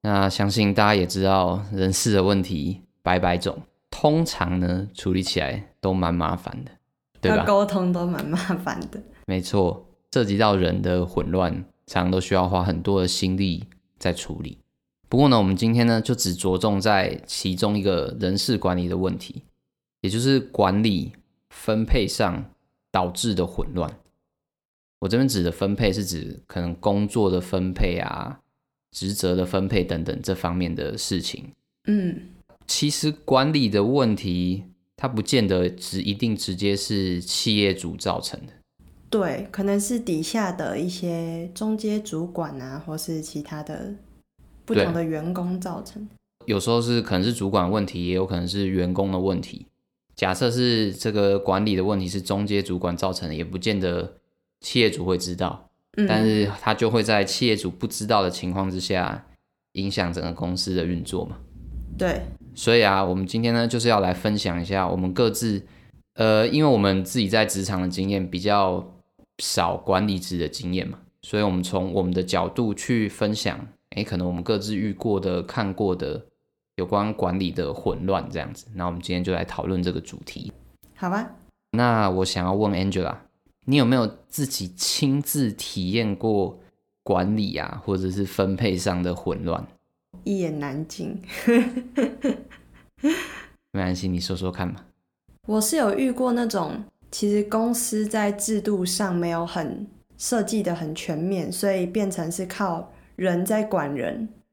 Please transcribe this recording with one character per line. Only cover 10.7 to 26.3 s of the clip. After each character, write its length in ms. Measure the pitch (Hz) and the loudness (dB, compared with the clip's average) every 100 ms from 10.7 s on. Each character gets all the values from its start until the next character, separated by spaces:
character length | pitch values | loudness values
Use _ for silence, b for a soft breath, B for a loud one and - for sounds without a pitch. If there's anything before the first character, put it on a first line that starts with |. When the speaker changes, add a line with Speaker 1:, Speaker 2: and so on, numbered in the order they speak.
| 92 | 2
Speaker 1:
的 240 | 92 90 87 | 2 2 2
混 240 | - 82 | -2 0
乱， 200 | 92 87 85 92 _ - | 0 0 -2 -8 _ -4
常 180 | 92 90 | 0 2
常 60 | |
都 100 | 92 | 2
需 120 | - | 2
要 140 | 95 92 | 2 4
花 160 | 92 | 2
很 180 | 92 85 | 0 0
多 200 | 90 98 | 0 2
的 60 | 90 | 2
心 260 | - 92 92 | 0 0 2
力 300 | 98 85 - - _ _ | 0 -2 -8 -18 _ _
在 160 | 90 | -4
处 260 | 87 - 80 | -4 -6 -8
理。 180 | - - _ _ _ _ _ | -10 -12 _ _ _ _ _
不 80 | 123 | 6
过 100 | 143 | 8
呢， 100 | 120 | 8
我 60 | |
们 100 | 95 | 6
今 200 | 95 113 | 4 4
天 120 | 113 117 | 6 6
呢， 140 | 113 | 4
就 160 | 110 95 | 2 0
只 180 | 95 | 0
着 240 | 90 95 92 | 0 0 2
重 220 | 107 98 | 2 2
在 420 | 104 101 90 - - | 4 4 2 -4 -8
其 320 | - 95 90 | -4 -4 0
中 200 | 107 104 | 0 2
一 60 | |
个 320 | 98 87 65 - | 2 0 -2 -2
人 160 | 95 98 | 0 0
事 200 | - 107 | 0 0
管 200 | 92 90 | 2 0
理 100 | 90 | 0
的 80 | 90 | 0
问 220 | 92 90 | 0 -2
题， 260 | - - - _ _ _ _ _ | -8 -16 -18 _ _ _ _ _
也 100 | 98 | -2
就 80 | 110 | 2
是 220 | 131 135 | 4 2
管 420 | 127 - 95 101 | 2 2 4 4
理 300 | 113 92 101 - _ _ _ | 2 2 -2 -10 _ _ _
分 340 | - - 110 | -8 -2 0
配 240 | 110 127 98 | 4 2 2
上 380 | - 101 87 92 _ _ _ _ | 0 0 0 -8 _ _ _ _
导 200 | 95 90 | 0 0
致 240 | 90 117 | 0 0
的 120 | 92 85 | 0 0
混 220 | - 73 | -2 -4
乱。 180 | 90 78 - _ _ _ _ _ _ _ _ _ _ | -2 -4 -6 _ _ _ _ _ _ _ _ _ _
我 100 | 95 | 0
这 80 | 117 | 2
边 100 | 135 | 2
指 160 | 104 | 2
的 80 | 87 | 0
分 240 | - 98 101 | 0 -2 2
配 160 | 107 | 0
是 140 | 95 95 | 0 -4
指 340 | 85 - | -6 -8